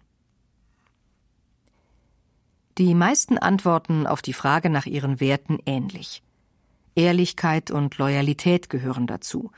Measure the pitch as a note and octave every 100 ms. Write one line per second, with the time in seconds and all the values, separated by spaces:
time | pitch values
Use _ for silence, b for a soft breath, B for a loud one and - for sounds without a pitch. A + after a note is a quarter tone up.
0 | _ _ _ _ _ _ _ _ _ _
1 | _ _ _ _ _ _ _ _ _ _
2 | _ _ _ _ _ _ _ - F3+ E3+
3 | F3+ D4 - A#3+ - G3 F3+ E3 - D#3+
4 | D3 C#3+ - B2+ C#3 D#3 E3+ D3 - D3
5 | C#3 C3 C3+ C#3 - D#3 - C3 - -
6 | - - _ _ _ _ _ _ _ -
7 | F3 F3 F3 - E3+ D#3 - D3 C#3+ -
8 | C#3 C#3+ C#3 C#3+ F3+ F3 - C3+ B2+ B2
9 | A#2+ A#2 - C3 A3+